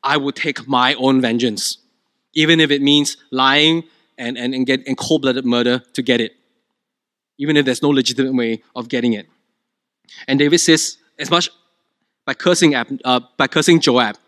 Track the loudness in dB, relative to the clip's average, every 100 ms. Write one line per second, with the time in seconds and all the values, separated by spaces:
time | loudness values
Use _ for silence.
0 | -2 -2 -2 -6 -8 -8 -2 0 2 2
1 | 2 2 2 0 -2 -4 -8 -10 _ _
2 | _ _ _ -2 2 4 4 2 2 2
3 | 2 -6 _ 0 2 4 2 0 -4 _
4 | _ -12 -10 -6 -6 -4 -2 -2 -4 -8
5 | -2 0 0 -2 -2 0 0 -2 _ -8
6 | -2 0 -2 _ _ _ _ _ _ _
7 | _ _ _ _ 0 0 0 0 0 0
8 | 0 -2 -2 0 -2 -4 _ -14 -6 -2
9 | -2 -2 -8 _ _ _ _ _ _ _
10 | _ -18 -4 0 2 2 4 2 0 -10
11 | _ -14 -2 -2 -2 _ _ _ _ _
12 | _ _ -10 -4 0 2 2 2 -4 -6
13 | -2 -2 -4 -4 -2 0 2 4 4 2
14 | 0 -4